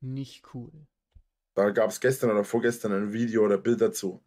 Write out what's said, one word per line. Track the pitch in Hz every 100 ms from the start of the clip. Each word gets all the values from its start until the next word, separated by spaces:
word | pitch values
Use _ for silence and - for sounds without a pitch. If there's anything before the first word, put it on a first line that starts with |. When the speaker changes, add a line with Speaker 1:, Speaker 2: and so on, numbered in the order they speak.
Speaker 1:
nicht | 131 135 131 - -
cool. | 123 117 151 147 _ _ - _ _ _ -
Speaker 2:
Da | 101
gab's | 98 107 -
gestern | 131 131 120
oder | 104
vorgestern | 101 117 117 117 110
ein | 98 104
Video | 110 120 110
oder | 104 98
Bild | 113 113
dazu. | 110 - 98 90